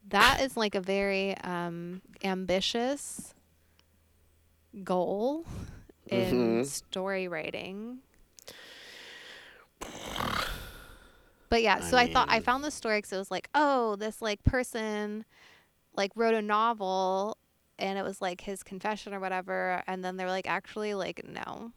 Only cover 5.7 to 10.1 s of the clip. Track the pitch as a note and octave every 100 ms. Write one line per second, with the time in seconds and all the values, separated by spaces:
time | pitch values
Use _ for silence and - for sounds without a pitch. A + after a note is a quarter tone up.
5.7 | - - - - F#3+ F#3 B2 A#2 A2+ C#3
6.7 | - - F#3+ F#3+ F#3+ F#3 E3 D#3 - F#3+
7.7 | G3 A3 B3+ _ _ _ - - - -
8.7 | - - - - - - - - - -
9.7 | _ - - -